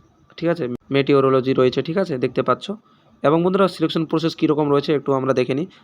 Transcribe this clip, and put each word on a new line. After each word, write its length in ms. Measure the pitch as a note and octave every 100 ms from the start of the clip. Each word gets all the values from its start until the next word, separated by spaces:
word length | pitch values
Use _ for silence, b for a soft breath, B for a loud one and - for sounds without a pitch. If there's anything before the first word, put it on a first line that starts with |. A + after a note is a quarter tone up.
| _ _ _ -
ঠিক 100 | E3
আছে, 120 | E3+ B2 B2 -
মেটিওরোলজি 580 | C#3 C3+ C#3 C3+ C3 B2+ C3
রয়েছে, 200 | B2+ C3+ C3+
ঠিক 80 | F3
আছে, 120 | F#3 C3
দেখতে 180 | C3 C3+ C3
পাচ্ছ। 180 | B2 - G#3 b b b _
এবং 160 | C#3+ E3
বন্ধুরা, 220 | F3+ G3 F#3+
সিলেকশন 280 | F3+ D#3+ E3+ D#3
প্রসেস 220 | D#3+ D#3+ -
কীরকম 260 | D#3 D3 D3
রয়েছে 180 | C#3+ C#3+ C#3+
একটু 120 | C#3 C3+
আমরা 140 | C3 B2+
দেখে 160 | B2+ C3
নিই। 80 | F#3 B